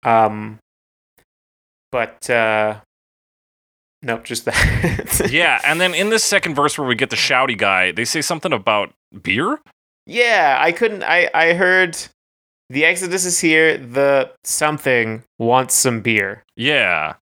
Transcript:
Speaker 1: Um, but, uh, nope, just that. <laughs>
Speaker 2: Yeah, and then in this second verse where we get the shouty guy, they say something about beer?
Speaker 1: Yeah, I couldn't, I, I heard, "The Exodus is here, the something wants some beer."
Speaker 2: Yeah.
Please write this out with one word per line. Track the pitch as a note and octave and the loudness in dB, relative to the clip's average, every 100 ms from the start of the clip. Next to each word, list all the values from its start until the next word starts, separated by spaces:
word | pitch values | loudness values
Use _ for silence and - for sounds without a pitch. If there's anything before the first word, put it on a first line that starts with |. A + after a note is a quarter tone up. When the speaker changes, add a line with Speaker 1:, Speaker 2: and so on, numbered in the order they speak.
Speaker 1:
Um, | B2+ A2+ A2 G#2+ G#2+ A2 _ _ _ _ _ _ _ _ _ _ _ _ _ | 4 4 2 0 -12 -14 _ _ _ _ _ _ _ _ _ _ _ _ _
but, | B2+ A2+ - - | -4 -4 -8 -2
uh, | A#2+ A2 A2 G#2+ G#2+ _ _ _ _ _ _ _ _ _ _ _ _ | 0 2 2 0 -4 _ _ _ _ _ _ _ _ _ _ _ _
nope, | B2 A2+ | -6 -6
just | - A#2 - | -4 -6 -4
that. | - - - E3+ - - - D#3 | 0 0 2 -2 -2 -4 -4 0
<laughs> | |
Speaker 2:
Yeah, | C#3+ E3+ B2 | 2 2 2
and | C#3 D#3+ | 0 0
then | F#3 | 0
in | E3+ G3+ | 0 0
this | A3 | 0
second | - G3 F3 C#3+ | 0 0 0 0
verse | D3 - | 0 0
where | C3+ | -2
we | A#2 | 0
get | C3 | -2
the | A2 | -2
shouty | - C3 C3 A2 | 0 2 0 0
guy, | G#2 F#2+ F#2 | 2 2 0
they | F2 A#2 | -2 -4
say | D#3+ | -4
something | C#3 E3 F3+ | -4 -4 -2
about | B2+ F#2+ G#2+ G2 _ _ G2+ | -2 0 0 -2 _ _ -14
beer? | - G2 F3+ D4+ _ _ _ _ - | -4 -2 -2 -4 _ _ _ _ -10
Speaker 1:
Yeah, | F3+ A#3+ G#3+ D#3 C3 | -2 2 2 2 2
I | D#3 | 0
couldn't, | E3+ A#3 G#3 | 0 -2 -2
I, | - E3+ F3 | 0 0 2
I | - E3 | 2 2
heard, | E3+ F#3 F#3 F3+ D#3+ - _ _ _ _ _ _ | 4 2 2 2 -2 -14 _ _ _ _ _ _
"The | C3 D#3+ | 0 2
Exodus | F3 F#3 F#3 F3+ | 2 -2 -2 -2
is | F3 | 0
here, | E3+ D#3+ D#3+ C#3 | 2 4 2 0
the | B2+ B2 C#3 C#3 C3 - | -4 0 2 2 0 -8
something | - - D3+ D3+ - B2 A2+ A2 - _ | -8 -2 -2 -2 0 0 0 -6 -14 _
wants | A#2 B2+ G#2 - | 0 0 2 0
some | C3 A#2 | 0 -2
beer." | A2+ A2 G2 G#2 _ - | 0 0 0 -6 _ -6
Speaker 2:
Yeah. | B2 D3 G#2 E2+ D#2 D2+ | -2 0 0 0 -4 -8